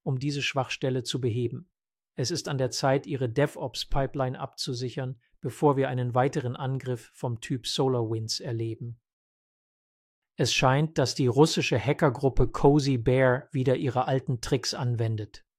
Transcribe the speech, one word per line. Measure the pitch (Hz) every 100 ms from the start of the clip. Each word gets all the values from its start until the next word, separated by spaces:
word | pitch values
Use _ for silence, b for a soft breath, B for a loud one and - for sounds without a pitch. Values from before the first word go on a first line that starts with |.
um | - 131
diese | 143 143
Schwachstelle | - 135 123 - 135 127
zu | 120 131
beheben. | 123 113 117 127 - _ _ _ _
Es | - 127
ist | 170 -
an | 135
der | 127
Zeit, | - 139 139 -
ihre | 131 127
DevOps-Pipeline | 117 147 - 135 - - 143 131 - 131 139
abzusichern, | 139 - - 123 123 135 127 135 _ _
bevor | 131 - 147 135
wir | 135
einen | 127 123
weiteren | 123 139 - 123
Angriff | 131 135 131 127 123 -
vom | - 127 117
Typ | - 127 -
SolarWinds | - 135 123 110 113 113 -
erleben. | - 113 113 110 120 117 _ _ _ _ _ _ _ _ _ _ _ _ _ -
Es | 131
scheint, | - 131 135 156 160
dass | 127 -
die | 127
russische | 120 160 170 135 127
Hackergruppe | 127 143 156 120 135 - 117
Cozy | - 143 147 139 127
Bear | 113 127 131 123 -
wieder | 139 127
ihre | 123 135 123 127
alten | 135 - 123
Tricks | - 135 -
anwendet. | - 123 117 113 107 104 - _